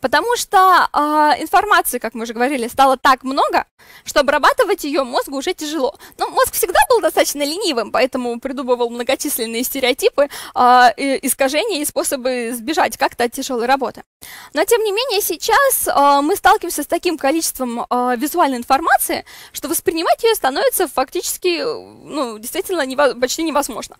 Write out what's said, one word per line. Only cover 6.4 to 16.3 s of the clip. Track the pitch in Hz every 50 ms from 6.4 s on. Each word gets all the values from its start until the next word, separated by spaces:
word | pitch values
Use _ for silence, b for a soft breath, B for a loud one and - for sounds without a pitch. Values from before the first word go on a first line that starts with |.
| 523 - -
всегда | - - - 359 - - -
был | 508 453
достаточно | 330 320 - - 294 - - 285
ленивым, | 294 285 302 359 466 370 294 233 214 220
поэтому | - 196 240 254 - 277 247 240 233 240
придумывал | - 262 269 247 285 247 254 240 240 233
многочисленные | 233 240 240 - 262 269 - 302 - - 220 226 226 226 254
стереотипы, | - - 277 254 240 269 - - 453 - - 285 285 B B B B B
а, | - 254 247 247 254 247 247 -
и | - 269 277 269 - -
искажения | 269 - - 277 269 277 302 381 480 392 285
и | 294
способы | - - - - - - 277 233 254 254 247 240 226 254
сбежать | 240 220 226 320 339 285 226 233 -
как-то | - 302 - _ 240
от | 247
тяжёлой | - - 262 - 262 240 220
работы. | 240 269 277 269 208 208 - - _ _ _ B B B B B B B
Но, | 285 330
тем | 415 466 466 440
не | 427
менее, | 381 427 494 554 440 381
сейчас, | 415 - 359 302 - - 453 466 571 539 494 - - 359
а, | - - 277 285 285 285
мы | 285 302